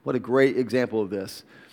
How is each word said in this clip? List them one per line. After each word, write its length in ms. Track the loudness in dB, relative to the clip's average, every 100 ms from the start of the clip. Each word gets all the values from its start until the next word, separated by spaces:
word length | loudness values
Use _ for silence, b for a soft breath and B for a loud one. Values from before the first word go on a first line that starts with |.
what 140 | -4 -4
a 20 |
great 400 | 0 4 4 2
example 420 | 0 0 0 -2
of 80 | -2
this. 360 | -6 -8 -14 -20 b b